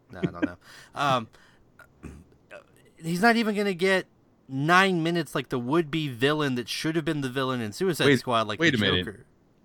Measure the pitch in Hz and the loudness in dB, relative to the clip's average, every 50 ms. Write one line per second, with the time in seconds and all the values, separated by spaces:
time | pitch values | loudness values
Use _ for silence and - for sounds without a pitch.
0 | _ _ - 90 - - - - - 87 87 - _ - - - - - - - | _ _ -12 -6 -4 -4 -4 -4 -6 -6 -8 -10 _ -20 -20 -20 -20 -16 -6 -4
1 | 143 143 131 123 113 110 _ - _ _ _ _ _ _ _ _ - _ _ _ | 0 0 0 0 -2 -6 _ -20 _ _ _ _ _ _ _ _ -20 _ _ _
2 | - 71 69 71 - _ _ _ _ _ - 85 - _ _ _ _ _ _ _ | -18 -18 -18 -18 -20 _ _ _ _ _ -20 -20 -20 _ _ _ _ _ _ _
3 | 160 165 175 175 208 240 226 233 226 214 208 202 208 202 190 160 185 190 190 185 | -8 -6 -4 2 4 4 4 4 2 0 0 -2 -2 -2 -2 0 2 2 2 2
4 | - _ _ _ _ _ _ _ _ - 135 135 143 156 180 185 196 196 185 165 | 0 _ _ _ _ _ _ _ _ -8 -4 -2 2 4 6 6 6 4 2 0
5 | 156 165 170 175 151 - - 151 127 - - 127 120 123 147 175 170 143 143 160 | 0 0 0 -2 -2 -2 -4 -6 -4 -4 -4 -4 -2 0 0 0 0 0 -2 -4
6 | 156 143 123 110 131 143 151 151 151 139 127 123 117 - - - - 156 160 170 | -4 -4 -4 0 2 2 2 2 0 0 0 -2 -4 -6 -8 -4 -4 -2 -2 -2
7 | 147 165 156 147 139 127 123 139 131 131 131 123 113 104 101 - 185 190 156 - | -2 -2 -2 -2 -2 -4 -2 -2 -2 -2 -2 -4 -4 -6 -4 -2 -2 -2 0 2
8 | 143 143 139 120 - - 120 113 113 104 107 - 165 165 139 107 104 95 92 90 | 4 4 4 4 2 0 0 0 0 0 -2 0 2 2 2 4 2 2 2 0
9 | 90 - - - - _ _ _ _ _ _ _ _ | 0 -4 -10 -14 -20 _ _ _ _ _ _ _ _